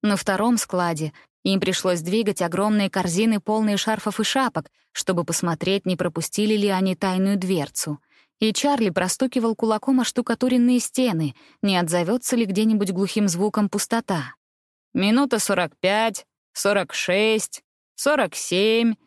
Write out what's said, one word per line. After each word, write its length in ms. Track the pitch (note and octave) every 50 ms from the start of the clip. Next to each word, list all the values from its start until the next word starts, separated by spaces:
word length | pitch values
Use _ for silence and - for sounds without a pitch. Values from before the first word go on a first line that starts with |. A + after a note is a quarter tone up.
На 140 | - G#3+ G3+
втором 400 | G3 - - G3 F#3 G#3 A#3 B3
складе 560 | A3 - - - F3+ F3+ E3+ E3+ D3+ D#3 D3+ - - - _ _ _ _
им 160 | F#3 F#3+ F#3+
пришлось 420 | F3+ F3+ F#3 - - F#3+ F3+ F3
двигать 400 | D#3+ E3+ F3+ A3 A3+ G3 G3 -
огромные 480 | F#3 E3+ E3 E3+ G3 G#3+ G#3+ G#3 G3+ F#3+
корзины, 500 | - G3 F3+ F3+ E3 F3+ A3 A3+ A3+ G#3
полные 380 | - - G#3+ A3 A3 G#3+ G3+
шарфов 420 | G3 - - A3 G#3+ - G#3+ G3 -
и 40 | A3
шапок, 480 | - - C4+ C4+ B3+ - E3 C#3+ - _ _ _ _
чтобы 340 | _ - - - F#3+ E3+ F3
посмотреть, 600 | - F3 - - F3 E3 D#3 - E3+ F#3+ G3+ -
не 100 | F#3+ F3+
пропустили 600 | E3+ F3+ F3 E3 E3 E3 - - - G#3 G#3+ A3
ли 140 | G#3 G3+ G3+
они 260 | G3 F#3 F#3+ F#3+ F#3
тайную 420 | - - F#3+ F#3 F#3 F#3+ G3 G3+
дверцу. 640 | G3+ F3+ F#3 F#3+ E3+ C#3+ B2+ - - - - D3 C#3+ _ _ _ _ _ _ _ _
И 120 | - A3 G#3+
Чарли 360 | - - C#4+ C#4+ C4+ A3+ G3
простукивал 680 | E3 F#3+ F3 F#3 - - C4 B3+ - B3+ A3+ A3+ A3+
кулаком 460 | - - A3 G#3+ G#3+ - - C4+ B3+
оштукатуренные 760 | A#3+ - - - A#3+ - A#3 - - B3+ B3 B3+ A#3+ A#3+ B3 B3
стены, 560 | A3+ - - - B3+ B3 F#3+ E3 D#3+ D3 C3 _ - _ _ _
не 160 | - G3+ F#3+
отзовётся 580 | F3+ F3 D#3+ E3 F3 F3 D#3+ A3 B3 - - -
ли 100 | A#3 A#3
где-нибудь 460 | F#3+ G3 F#3 G#3+ A3 A3 G#3 G3+ F#3+
глухим 360 | F#3+ F3 G3 F#3 - A3 G#3
звуком 420 | G3+ E3 E3+ F#3+ G#3+ - - G#3 G3
пустота. 680 | - G#3+ - - - A3+ A#3 - G3 E3 C#3 B2 - _ _ _ _ _ _ _ _ _ _ _ _
Минута 460 | - F#3 G3+ A3 B3 C#4+ B3+ - G#3+
сорок 360 | - - G3+ F3+ F3+ D#3 _ _
пять, 460 | - F#3 G3 G#3+ A3+ A3+ G3 - - _ _ _ _ _ _
сорок 400 | - - G3 G#3 G3+ F3+ D#3+ -
шесть, 680 | - - - F3+ G3 G#3+ A3 A3 A3 - - - - _ _ _ _ _ _ _
сорок 400 | - - C#4 D4+ C#4+ A#3+ F3 -
семь 600 | - - - - F3+ G3 A3 A3 A3+ A#3 A#3 A3 - _